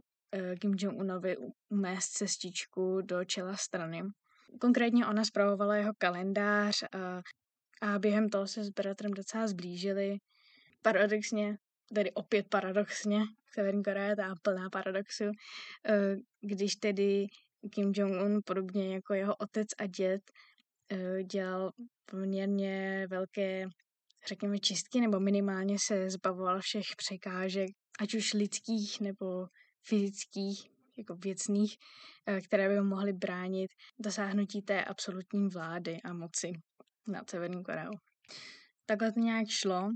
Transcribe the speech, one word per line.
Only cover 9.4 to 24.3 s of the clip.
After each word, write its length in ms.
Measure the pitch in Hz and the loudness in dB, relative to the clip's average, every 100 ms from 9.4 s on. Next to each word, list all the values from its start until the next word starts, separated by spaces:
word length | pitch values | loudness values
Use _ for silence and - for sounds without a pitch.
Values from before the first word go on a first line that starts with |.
| 226 | -2
zblížili. 680 | 185 175 175 190 196 196 202 - _ _ - _ _ | -2 -6 -4 -2 0 0 -2 -8 _ _ -20 _ _
Paradoxně, 760 | 214 202 208 214 208 220 208 208 _ _ _ 214 | 4 6 4 4 0 0 -2 -4 _ _ _ 0
tedy 160 | 185 | 0
opět 360 | - 202 208 196 | -2 0 0 2
paradoxně, 720 | 202 185 190 208 - 208 208 214 220 _ | 0 2 0 0 -2 2 2 2 -4 _
Severní 300 | - 196 202 | -2 0 2
Korea 240 | 202 196 202 | 0 0 0
je 80 | 208 | 0
ta 200 | 190 185 | -2 -2
plná 280 | - 185 185 | 0 0 -2
paradoxů, 540 | 190 190 190 202 - 208 214 - - - - - | -4 -2 -2 -4 -2 -2 -2 -10 -16 -16 -6 2
eh, 300 | 202 196 196 - _ | 4 4 0 -6 _
když 340 | 202 196 202 - | -6 0 0 0
tedy 520 | 214 196 202 196 202 - _ _ 208 | 0 2 4 4 0 -6 _ _ -8
Kim 200 | - 202 | 0 2
Jong-un, 500 | 196 202 185 202 208 202 | 2 2 2 2 2 0
podobně 480 | 185 190 196 190 | -2 -2 -2 -2
jako 200 | 190 - | -4 -2
jeho 220 | 196 196 - | 0 0 -2
otec 320 | 208 220 214 - | -2 -2 -4 -4
a 80 | 196 | -6
děd, 360 | 175 185 196 - - - _ _ _ - | 0 0 0 -4 -20 -20 _ _ _ -8
eh, 320 | 196 185 190 | -6 -2 -4
dělal 480 | 185 196 185 185 190 - 240 _ - | -2 -2 -2 -2 -4 -6 -16 _ -10
poměrně 1040 | 190 196 190 196 196 196 190 190 190 190 | -4 -2 0 0 0 0 -2 -2 -2 -2
velké, 580 | 185 190 - 190 190 190 - _ _ _ _ | -4 -4 -2 -2 -2 -6 -10 _ _ _ _
řekněme, 320 | - | -10